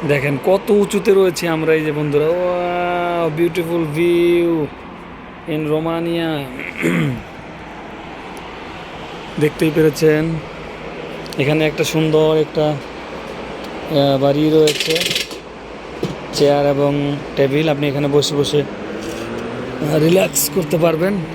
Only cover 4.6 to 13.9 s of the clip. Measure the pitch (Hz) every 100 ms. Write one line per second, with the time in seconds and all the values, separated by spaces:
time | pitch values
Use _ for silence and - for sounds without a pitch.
4.6 | 143 - - - - - - - - 156
5.6 | 151 156 165 165 170 170 165 151 135 131
6.6 | 160 - 165 175 151 117 101 - - -
7.6 | - - - - - - - - - -
8.6 | - - - - - - - - 151 -
9.6 | 165 156 156 147 156 151 160 160 - -
10.6 | - - - - - - - - 139 151
11.6 | 156 151 151 156 160 156 156 156 151 -
12.6 | 151 147 - - - - - - - -
13.6 | - - -